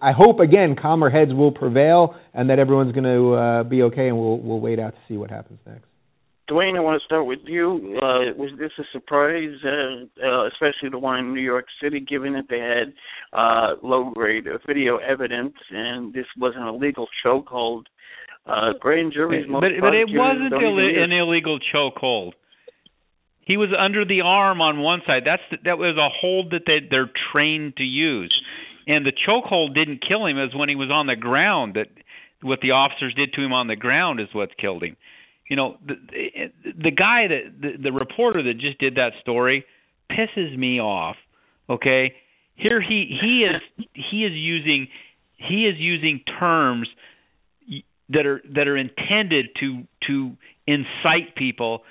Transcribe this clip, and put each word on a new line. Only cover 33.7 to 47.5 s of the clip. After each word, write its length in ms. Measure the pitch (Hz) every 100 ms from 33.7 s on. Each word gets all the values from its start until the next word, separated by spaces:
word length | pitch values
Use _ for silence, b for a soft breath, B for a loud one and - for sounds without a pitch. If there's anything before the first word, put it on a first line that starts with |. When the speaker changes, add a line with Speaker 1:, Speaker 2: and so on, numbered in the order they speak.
| 107
Speaker 3:
ground 440 | 120 139 180 127
is 80 | 104
what's 200 | 107 98 -
killed 240 | 101 87
him. 140 | 85 - b b b b -
You 100 | 139
know, 200 | 131 - 139
the, 100 | - -
the, 640 | - - - 147 - - -
the 80 | 156
guy 360 | 143 196 240 208
that, 140 | 143 107 135
the, 220 | 143 139
the 80 | 135
reporter 500 | 131 131 - 240 185
that 120 | 127 117
just 200 | 143 139
did 160 | 135 127
that 160 | 123 -
story 440 | - 120 123 135 - _ _ _ _
pisses 480 | - 220 214 165 131
me 220 | 127 123
off. 380 | 107 98 82 - _ _ _ _ -
Okay, 440 | 123 139 131 131 b b b b -
here 260 | 214 233
he, 360 | 185 214 190 135
he 240 | 208 247 208
is, 420 | 160 - - -
he 300 | - 135 208
is 80 | 214
using, 540 | 156 160 165 151 143 131 B B B _ _
he 300 | - 196 220
is 80 | 160
using 440 | 170 170 156 139 - -
terms 480 | 175 165 135 120 117 - b b b b _